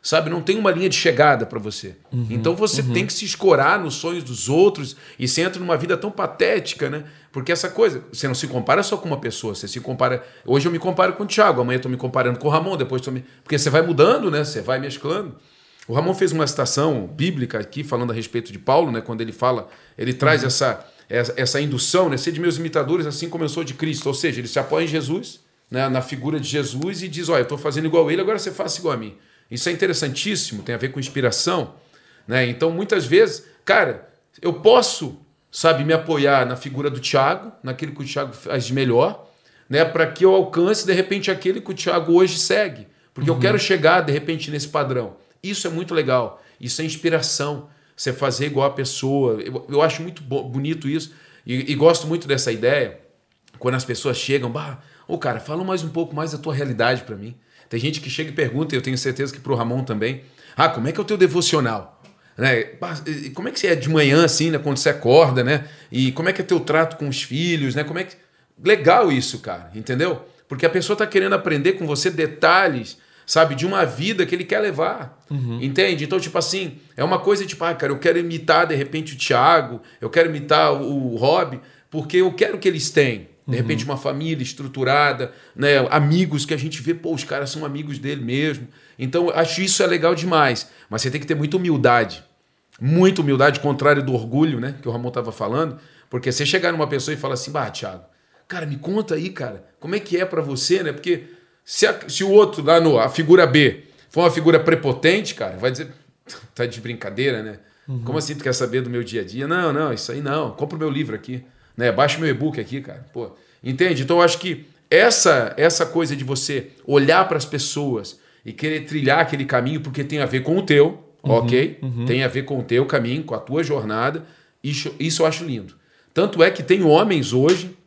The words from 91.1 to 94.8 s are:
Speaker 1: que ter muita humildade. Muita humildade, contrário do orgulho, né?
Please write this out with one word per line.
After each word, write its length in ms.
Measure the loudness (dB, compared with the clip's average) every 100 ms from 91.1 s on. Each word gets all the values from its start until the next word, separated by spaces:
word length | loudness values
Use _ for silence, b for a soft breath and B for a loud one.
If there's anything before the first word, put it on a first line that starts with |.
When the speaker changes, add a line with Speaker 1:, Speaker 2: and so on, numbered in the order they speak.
| -4
Speaker 1:
que 60 | -4
ter 80 | -2
muita 220 | 0 -2
humildade. 680 | 0 2 4 4 2 -6 _ _ _ _ _ _
Muita 420 | 0 6 6 4
humildade, 380 | 0 4 4 2
contrário 440 | -2 0 2 2
do 100 | 2
orgulho, 460 | -2 -2 0 0 0
né? 160 | -6 -8